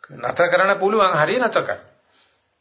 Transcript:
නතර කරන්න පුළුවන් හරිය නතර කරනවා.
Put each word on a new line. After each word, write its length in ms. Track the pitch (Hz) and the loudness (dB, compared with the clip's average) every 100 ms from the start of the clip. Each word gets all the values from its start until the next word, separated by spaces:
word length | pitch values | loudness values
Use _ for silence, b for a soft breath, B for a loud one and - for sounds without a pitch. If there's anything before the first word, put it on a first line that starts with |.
| - - | -20 -12
නතර 280 | 120 - 175 | -8 0 2
කරන්න 320 | 175 196 190 | 2 2 0
පුළුවන් 360 | 190 220 190 | 0 2 2
හරිය 240 | 165 156 240 | 2 0 0
නතර 240 | 233 175 | 0 -2
කරනවා. 300 | 135 - - _ _ b b b _ _ | -4 -8 -12 _ _ b b b _ _